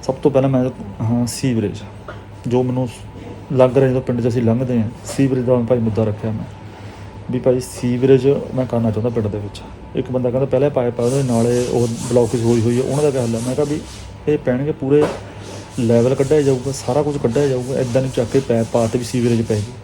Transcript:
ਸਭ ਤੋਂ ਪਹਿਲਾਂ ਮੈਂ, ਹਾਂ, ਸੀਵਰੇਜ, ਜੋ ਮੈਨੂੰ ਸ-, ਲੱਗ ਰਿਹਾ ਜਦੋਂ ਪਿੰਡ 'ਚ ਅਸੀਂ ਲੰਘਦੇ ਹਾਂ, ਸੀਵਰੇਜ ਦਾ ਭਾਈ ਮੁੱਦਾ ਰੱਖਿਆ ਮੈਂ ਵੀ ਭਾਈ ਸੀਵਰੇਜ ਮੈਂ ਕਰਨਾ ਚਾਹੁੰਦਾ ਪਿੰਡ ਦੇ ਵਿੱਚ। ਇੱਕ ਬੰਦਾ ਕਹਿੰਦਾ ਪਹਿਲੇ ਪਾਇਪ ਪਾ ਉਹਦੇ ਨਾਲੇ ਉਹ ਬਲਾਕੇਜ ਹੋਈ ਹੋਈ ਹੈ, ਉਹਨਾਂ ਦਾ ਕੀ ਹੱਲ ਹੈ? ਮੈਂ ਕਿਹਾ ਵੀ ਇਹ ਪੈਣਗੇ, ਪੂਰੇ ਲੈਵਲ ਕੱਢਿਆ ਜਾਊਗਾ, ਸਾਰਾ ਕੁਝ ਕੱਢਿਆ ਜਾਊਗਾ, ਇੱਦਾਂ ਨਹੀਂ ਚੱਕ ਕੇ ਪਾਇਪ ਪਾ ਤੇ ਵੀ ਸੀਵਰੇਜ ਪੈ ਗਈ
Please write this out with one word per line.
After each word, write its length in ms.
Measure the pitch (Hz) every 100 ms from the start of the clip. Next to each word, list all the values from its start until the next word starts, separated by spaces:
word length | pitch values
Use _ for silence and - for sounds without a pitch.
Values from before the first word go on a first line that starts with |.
ਸਭ 100 | -
ਤੋਂ 180 | - 151
ਪਹਿਲਾਂ 180 | 135 135
ਮੈਂ, 200 | 131 127 117 107 98
ਹਾਂ, 240 | 113 120 120
ਸੀਵਰੇਜ, 520 | - 135 113 104 - - - - - - - -
ਜੋ 160 | 120
ਮੈਨੂੰ 240 | 127 123 127
ਸ-, 680 | - - - - - -
ਲੱਗ 240 | 131 127 123
ਰਿਹਾ 120 | 135
ਜਦੋਂ 120 | 127
ਪਿੰਡ 200 | 127 120
'ਚ 60 | 120
ਅਸੀਂ 140 | 117
ਲੰਘਦੇ 400 | 113 117 127 120
ਹਾਂ, 80 | 107 - -
ਸੀਵਰੇਜ 400 | - 139 127 123
ਦਾ 100 | 127
ਭਾਈ 240 | 117 123
ਮੁੱਦਾ 240 | 113 107
ਰੱਖਿਆ 280 | 110 104 113
ਮੈਂ 120 | 107 - - - - - - - - -
ਵੀ 80 | 123
ਭਾਈ 200 | 131 127
ਸੀਵਰੇਜ 680 | 127 - 123 123 131 135 131
ਮੈਂ 380 | 139 - 131 127
ਕਰਨਾ 260 | 117 117
ਚਾਹੁੰਦਾ 180 | 107 117
ਪਿੰਡ 180 | 117 107
ਦੇ 100 | 104
ਵਿੱਚ। 240 | 101 - - - - -
ਇੱਕ 160 | 131
ਬੰਦਾ 180 | 127 123
ਕਹਿੰਦਾ 160 | 123 139
ਪਹਿਲੇ 240 | 131 143
ਪਾਇਪ 240 | 143 120
ਪਾ 100 | 120
ਉਹਦੇ 200 | 120 135
ਨਾਲੇ 440 | 135 117 120 123 123
ਉਹ 200 | 123 120
ਬਲਾਕੇਜ 560 | 117 127 120 117 123
ਹੋਈ 180 | 113 120
ਹੋਈ 160 | 113 120
ਹੈ, 60 |
ਉਹਨਾਂ 200 | - 135
ਦਾ 80 | 151
ਕੀ 60 | 135
ਹੱਲ 180 | 117 117
ਹੈ? 60 | 120
ਮੈਂ 80 | 131
ਕਿਹਾ 100 | 147
ਵੀ 120 | 151 - - - - -
ਇਹ 100 | 147
ਪੈਣਗੇ, 340 | 139 123 143
ਪੂਰੇ 320 | 156 135 143 151 - - - - - - -
ਲੈਵਲ 360 | 117 117 120 135
ਕੱਢਿਆ 260 | 135 151
ਜਾਊਗਾ, 300 | 139 131 131
ਸਾਰਾ 300 | 135 - 131
ਕੁਝ 160 | 147 143
ਕੱਢਿਆ 300 | 120 123 143
ਜਾਊਗਾ, 320 | 127 127 127
ਇੱਦਾਂ 220 | 127 120
ਨਹੀਂ 100 | 131
ਚੱਕ 180 | 131 117
ਕੇ 60 | 139
ਪਾਇਪ 280 | - 117 110
ਪਾ 140 | 120 113
ਤੇ 100 | 123
ਵੀ 60 |
ਸੀਵਰੇਜ 380 | 117 131 120 117
ਪੈ 140 | 113 110
ਗਈ 180 | 104 -